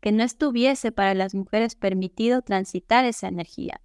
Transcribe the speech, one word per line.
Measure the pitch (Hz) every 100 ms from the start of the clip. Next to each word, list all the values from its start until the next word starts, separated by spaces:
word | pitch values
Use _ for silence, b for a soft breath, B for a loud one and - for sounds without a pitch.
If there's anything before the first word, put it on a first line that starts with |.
que | 208
no | 214
estuviese | 233 - 302 240 254 269 226
para | 214 196
las | 190 190
mujeres | 196 190 214 226 -
permitido | 196 190 185 - 226 254
transitar | 247 196 190 185 _ 233 254
esa | 226 190
energía. | 175 170 - - -